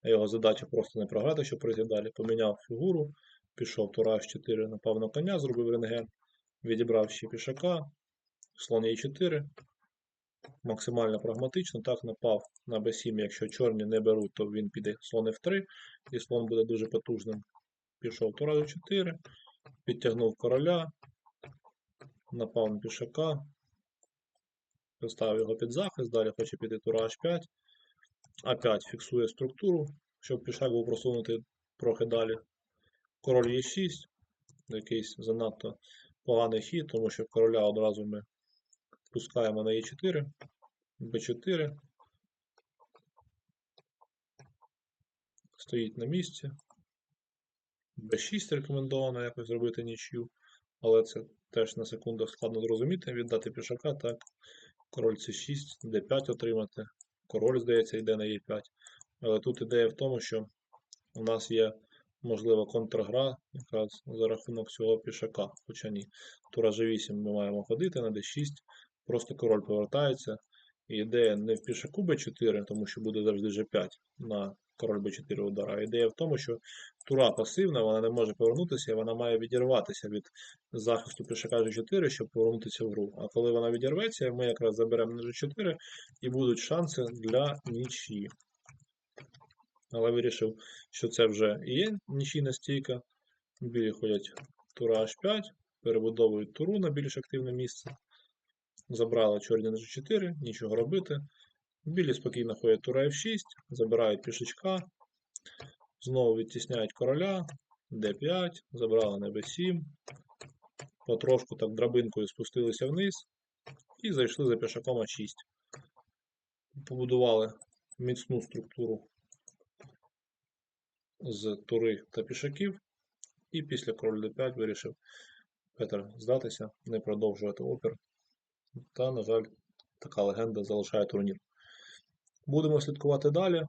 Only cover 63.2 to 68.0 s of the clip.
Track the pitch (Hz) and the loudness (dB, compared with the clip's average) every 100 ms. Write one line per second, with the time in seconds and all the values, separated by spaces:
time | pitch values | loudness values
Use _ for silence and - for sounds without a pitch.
63.2 | 135 135 _ 135 127 110 107 - - 113 | 0 -2 _ -16 -6 -4 -4 -6 -12 -2
64.2 | 113 113 - 117 110 - 110 113 - 113 | 0 0 -6 -8 -8 -2 2 2 0 -6
65.2 | 110 - 101 - - 117 110 101 98 - | -6 -4 -6 -6 -18 -12 -8 -8 -8 -18
66.2 | - - _ - 113 104 113 110 - 104 | -20 -20 _ 2 2 4 0 0 -2 -4
67.2 | 104 104 101 101 101 113 185 131 | -2 -2 -2 -4 -4 -2 -2 -2